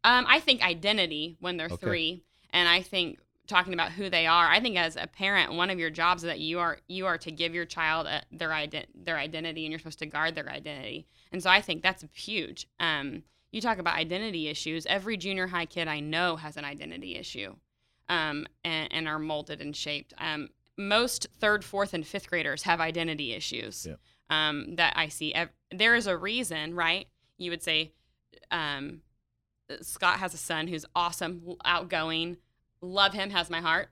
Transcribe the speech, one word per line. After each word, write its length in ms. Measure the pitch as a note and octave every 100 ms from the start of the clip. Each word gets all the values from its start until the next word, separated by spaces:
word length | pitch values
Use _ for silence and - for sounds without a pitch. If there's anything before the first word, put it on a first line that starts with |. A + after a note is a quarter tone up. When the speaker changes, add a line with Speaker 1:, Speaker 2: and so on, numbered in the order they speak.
Speaker 1:
Um, 220 | A3+ B3 B3
I 100 | C#4+
think 220 | D4+ B3
identity 720 | F3+ E3+ G3+ G#3+ F3 D3+ D#3+ D#3+
when 160 | F3 F3
they're 100 | D#3+
Speaker 2:
Okay. 60 | F2 -
Speaker 1:
three, 380 | F3+ D#3+ F3+ _ _ _
and 180 | - F3
I 140 | F3
think 360 | F3+ F#3+ E3+ - _ _ -
talking 260 | F#3 F#3
about 180 | F3 E3
who 160 | E3+ G3
they 160 | F3 E3
are. 220 | E3+ E3
I 120 | F3+
think 160 | A#3+ F3+
as 200 | E3 E3
a 100 | -
parent, 480 | - F#3+ G3+ D#3+
one 160 | E3 F3+
of 80 | F#3
your 120 | E3
jobs 320 | D#3 E3+ F3
is 40 | E3+
that 120 | D3
you 180 | D#3 F3
are, 180 | E3+ - -
you 180 | F#3 F#3
are 100 | E3
to 120 | -
give 240 | D#3 E3+
your 100 | E3+ E3
child 400 | - D#3+ D#3+ -
a, 160 | D3+ -
their 200 | D#3+ D#3+
ident-, 360 | D#3 D3+ D3+ -
their 220 | - E3+ D#3+
identity, 460 | D3 D#3+ E3 D#3+
and 80 | D#3
you're 60 | D#3
supposed 200 | D#3+ -
to 60 | D#3
guard 280 | D3+ D#3+
their 140 | D#3+ C#3+
identity. 560 | C#3 D3 C#3+ A#2+ C#3 - _ _
And 100 | F#3
so 60 | F3+
I 100 | F#3+
think 200 | G3+ E3
that's 220 | F#3 F#3+ D3+
huge. 540 | - - G#3+ D3 - - _
Um, 420 | E3 D3+ C#3 - - _ _
you 100 | A3
talk 160 | A#3 G3+
about 180 | E3+ E3
identity 520 | D#3+ F3+ A3 F3 D3+
issues. 360 | D3+ D#3 D#3+ D3+
Every 300 | G3 G3 G#3+
junior 300 | F3+ F#3+ F#3
high 200 | F3+ E3
kid 220 | F3 D#3+
I 120 | D3+
know 360 | D3+ D#3+ F3+ D#3+
has 200 | D#3 D3+
an 60 | C#3+
identity 500 | C#3+ D3+ E3+ - E2+
issue, 380 | - - G2 G2 _ _ _ _ -
um, 360 | E3+ D#3 D3 - _
and, 300 | E3+ D#3+ D#3
and 160 | D#3 D#3+
are 100 | D#3
molded 420 | D#3 D3+ D3 D3+
and 120 | D3 D3
shaped. 360 | D3+ D3 C#3+ -
Um, 300 | D#3+ D3+ C#3+ _ _ -
most 520 | G3+ G#3+ A#3+ - - _
third, 260 | G#3+ G#3
fourth, 300 | - G3 G3
and 120 | E3+ D3+
fifth 220 | G3 -
graders 340 | F3 D#3 C#3+
have 160 | - E3+
identity 520 | E3 E3 E3 D3+ C3+
issues, 540 | G#2+ - A#2 G#2 - F2
Speaker 2:
Yeah. 100 | D2+ _ _ _
Speaker 1:
um, 460 | D#3 D#3 D3 - F3
that 180 | E3+ -
I 120 | D#3
see. 240 | - D3+
Ev-, 160 | - E3+ _ _
there 240 | F#3 A3
is 120 | A#3 G#3
a 100 | F3
reason, 580 | F#3+ A#3 A3 D#3+ D#3
right? 340 | F3 E3 F3+ - _ _ _
You 120 | F3
would 120 | E3+
say, 300 | E3+ D#3+ D#3 _ _ _ _ - -
um, 500 | E3+ D3+ C#3+ C#3 D#3 _ _ _ _ _ _ _ -
Scott 380 | - - F3+ F#3
has 160 | F#3+
a 40 | E3
son 280 | - D#3+ E3
who's 160 | E3 -
awesome, 480 | F3+ E3+ E3 E3+ F3 E3+
l-, 100 | F3+
outgoing, 720 | - F3 F3+ E3+ D#3+ D#3+ E3+ F3 _ _ _ _
love 320 | F3+ F#3+ G3
him, 160 | G3+ G3
has 180 | F#3+ E3
my 120 | E3
heart. 260 | E3 E3+ -